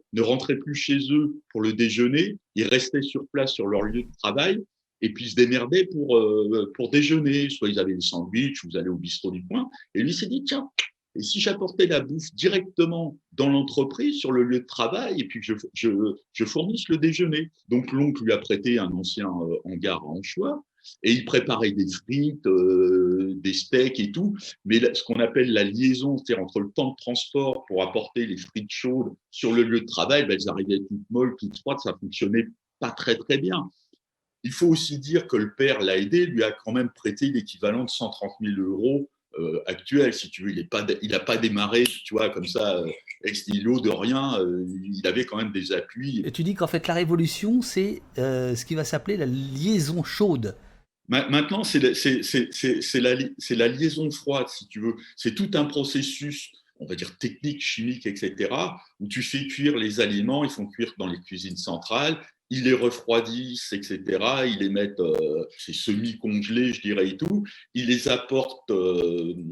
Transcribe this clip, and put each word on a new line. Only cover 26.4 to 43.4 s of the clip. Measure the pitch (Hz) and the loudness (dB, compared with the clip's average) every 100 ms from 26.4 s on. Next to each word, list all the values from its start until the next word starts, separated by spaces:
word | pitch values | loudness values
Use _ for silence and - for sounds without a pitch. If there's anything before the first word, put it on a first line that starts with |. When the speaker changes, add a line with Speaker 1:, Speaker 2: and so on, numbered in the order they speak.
Speaker 1:
entre | 92 101 | -2 -4
le | 101 | -4
temps | - 135 | -2 -2
de | 131 | -2
transport | - 123 - 143 135 123 - | -6 -4 -2 -2 0 -2 -4
pour | 95 | -2
apporter | 95 113 107 - 117 | 0 -2 -4 -4 -4
les | 92 | -4
frites | 90 110 104 | -8 -10 -8
chaudes | - 127 131 110 - _ | -6 -2 -2 -2 -6 _
sur | - 120 | -4 0
le | 117 | 4
lieu | 113 113 | 4 2
de | 110 | 0
travail, | - 117 143 143 | -2 2 4 4
ben, | 101 | 0
elles | 101 | 0
arrivaient | 87 98 98 98 | -2 0 0 0
toutes | 101 - | -8 -4
molles, | 120 127 - | 0 0 0
toutes | 101 - | -10 -8
froides, | - 135 | -6 -6
ça | 107 - | -4 -6
fonctionnait | 92 - 101 113 113 - _ - | -8 -2 0 2 0 -6 _ -8
pas | 120 | -8
très, | - - 117 | -4 -2 -2
très | - 135 | 0 0
bien. | 139 92 92 _ _ _ _ _ _ _ | 0 -2 -4 _ _ _ _ _ _ _
Il | 123 | -8
faut | 135 170 | 2 4
aussi | 160 - 143 | 4 2 -6
dire | 135 165 - | 0 -2 2
que | 117 | 0
le | 107 | 0
père | - 135 127 | 2 2 2
l'a | 98 95 | 2 2
aidé, | 101 175 | 2 2
lui | 175 120 | 2 2
a | 107 107 | 0 0
quand | - | -4
même | 120 120 | -2 -2
prêté | - 110 104 139 | -4 -6 -2 0
l'équivalent | 135 104 95 104 113 | 0 -4 -4 -2 -2
de | 123 | -2
cent | - 117 | -4 -6
trente | - 98 - | -6 -10 -6
mille | 107 101 | -4 -2
euros, | 95 95 120 143 143 _ _ - | -2 0 2 0 -2 _ _ -8
euh, | 82 82 - | -4 -4 -6
actuels, | 92 - 143 131 | -8 0 4 4
si | - - | 2 -8
tu | - | -8
veux. | 98 | -6
Il | 87 | -6
est | |
pas | 85 107 | -4 -4
dé-, | 104 95 | -2 -2
il | 104 | 0
a | 95 | -2
pas | - 113 | 0 0
démarré, | 110 104 104 117 | 0 0 2 4
tu | 123 - - | 2 0 -4
vois, | 107 107 | 0 0
comme | - 87 | -2 -4
ça, | 113 104 90 | -2 0 0
euh, | 82 - - - | -2 -8 -14 -10
ex | 107 104 | -6 -6